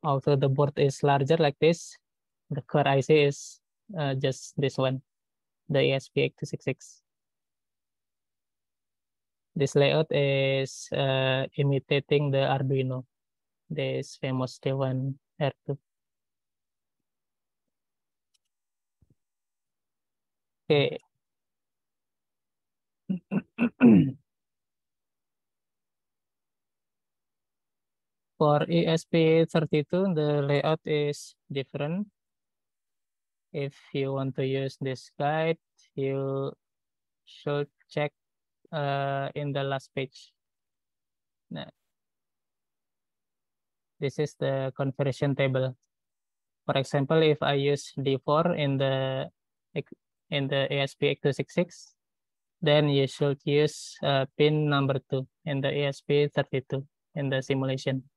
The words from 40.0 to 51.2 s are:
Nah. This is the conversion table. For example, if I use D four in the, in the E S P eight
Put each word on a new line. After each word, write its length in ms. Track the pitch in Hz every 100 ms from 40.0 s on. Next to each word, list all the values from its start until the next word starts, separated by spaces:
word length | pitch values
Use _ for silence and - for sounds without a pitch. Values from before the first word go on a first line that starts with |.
| 131 - - _ _ _ _ _ _ _ _ _ _ _ _
Nah. 180 | - - _ _ _ _ _ _ _ _ _ _ _ _ _ _ _ _ _ _ _ _ _ _ _
This 200 | 143 -
is 180 | 147 -
the 340 | 139 135 135 -
conversion 580 | 135 - 139 - 143
table. 420 | 135 139 131 131 127 _ _ _ _ _ _ _ _
For 140 | - 139
example, 420 | 131 147 139 160
if 220 | 156 147
I 120 | - 143
use 320 | 139 143 - -
D 160 | 135 135
four 300 | - 147 170
in 240 | 170 143 135
the, 500 | 135 135 135 131 139 _ _ _ _ - - - _ _ _
in 180 | 147 139
the 240 | 143 135
E 60 | 143
S 140 | 139
P 140 | - 143
eight 120 | 139